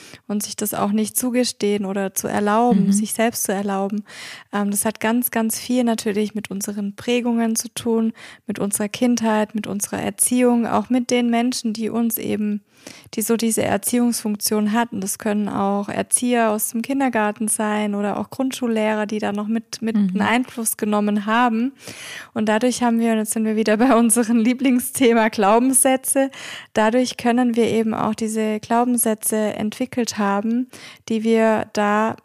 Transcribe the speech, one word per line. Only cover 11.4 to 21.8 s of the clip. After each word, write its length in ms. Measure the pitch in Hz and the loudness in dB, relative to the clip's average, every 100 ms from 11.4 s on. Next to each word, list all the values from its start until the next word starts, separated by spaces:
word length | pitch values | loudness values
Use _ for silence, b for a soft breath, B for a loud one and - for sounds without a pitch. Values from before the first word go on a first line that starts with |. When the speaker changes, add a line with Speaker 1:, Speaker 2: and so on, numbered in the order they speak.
| 247 254 226 | 0 -2 -4
Speaker 1:
die 160 | 214 220 | -4 -4
uns 280 | 233 233 - | -2 -2 -2
eben, 440 | - 208 208 208 B B B B B | -4 -2 -2 -4 B B B B B
die 60 | - | -6
so 160 | 214 226 | -2 0
diese 260 | 226 220 | 0 0
Erziehungsfunktion 1080 | - 202 - 247 240 226 214 208 - 214 208 | 0 0 0 2 2 0 -4 -4 -2 0 2
hatten. 300 | 226 233 208 | 0 0 -4
Das 160 | 190 - | -6 -4
können 320 | 220 208 202 | -2 -2 -2
auch 400 | 208 196 202 202 | -2 0 -2 -2
Erzieher 600 | - 202 - 247 240 226 | -4 -4 -2 0 2 2
aus 200 | 214 - | 0 -2
dem 100 | 226 | -4
Kindergarten 640 | 233 277 269 233 208 208 214 | -2 0 0 2 0 -2 -4
sein 480 | - 214 208 214 | -2 0 0 -2
oder 220 | 202 202 196 | -2 -2 -2
auch 120 | 208 | -4
Grundschullehrer, 760 | - 269 - 240 220 214 214 | -4 -4 -2 -2 0 0 0
die 140 | 208 214 | -2 -2
da 140 | 208 | -2
noch 160 | 208 214 | -2 -2
mit, 340 | 226 - - | -4 -6 -6
mit 140 | 226 220 | -2 2
Speaker 2:
Mhm. 120 | 196 | 2
Speaker 1:
einen 140 | 190 | 2
Einfluss 560 | 208 233 254 247 220 - | 2 2 0 -6 -6 -4
genommen 480 | 214 208 208 208 202 | 0 0 2 0 2
haben. 460 | 226 247 220 254 B | 2 2 2 -2 B